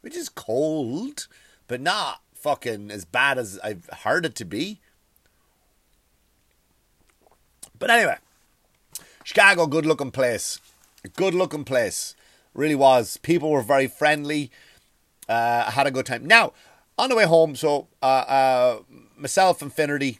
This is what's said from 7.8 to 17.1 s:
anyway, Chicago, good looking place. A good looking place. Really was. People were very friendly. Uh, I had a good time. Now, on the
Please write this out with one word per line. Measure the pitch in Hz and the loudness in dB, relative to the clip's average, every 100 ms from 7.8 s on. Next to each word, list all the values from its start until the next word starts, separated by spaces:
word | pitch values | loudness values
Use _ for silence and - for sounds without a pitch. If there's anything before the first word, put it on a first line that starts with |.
| - | 2
anyway, | 233 185 - _ _ _ _ _ _ _ - - _ | 2 2 -2 _ _ _ _ _ _ _ -20 -20 _
Chicago, | - - 202 185 160 | -6 4 6 6 2
good | 156 | 0
looking | 156 156 135 | 0 -2 -4
place. | 131 127 107 - - _ _ _ _ | -2 -2 -2 -8 -12 _ _ _ _
A | - | -18
good | - 190 | -4 -2
looking | 175 185 - | 0 -2 -4
place. | 139 131 107 - - - _ _ _ | -2 0 0 -4 -12 -14 _ _ _
Really | - 151 | -4 -2
was. | 143 135 131 113 - | 4 6 6 2 -8
People | - 170 156 | 0 0 2
were | 147 | -2
very | 110 139 131 | 2 2 2
friendly. | - 151 151 147 151 139 _ - _ _ _ _ _ - | 0 0 0 -2 -4 -6 _ -20 _ _ _ _ _ -4
Uh, | 117 117 120 110 | -2 0 0 0
I | |
had | 113 139 | 0 -2
a | |
good | 131 127 | -2 -6
time. | 120 131 | -8 4
Now, | 226 185 _ _ _ _ - | 4 4 _ _ _ _ -4
on | |
the | 254 | 0